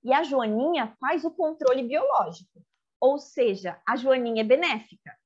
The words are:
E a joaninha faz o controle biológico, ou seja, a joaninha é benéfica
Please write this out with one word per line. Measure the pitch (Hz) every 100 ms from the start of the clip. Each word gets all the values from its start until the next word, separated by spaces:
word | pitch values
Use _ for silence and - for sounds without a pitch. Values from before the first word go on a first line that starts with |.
E | 240
a | 277
joaninha | 320 269 226 214 285 339 226 -
faz | 269 330
o | 320
controle | 330 311 311 269 262
biológico, | 240 294 269 269 165 175 - _ _ _ _ _
ou | 254 285
seja, | - - 240 190 180 - -
a | 233
joaninha | 254 262 240 226
é | 220
benéfica | 262 339 220 - - - -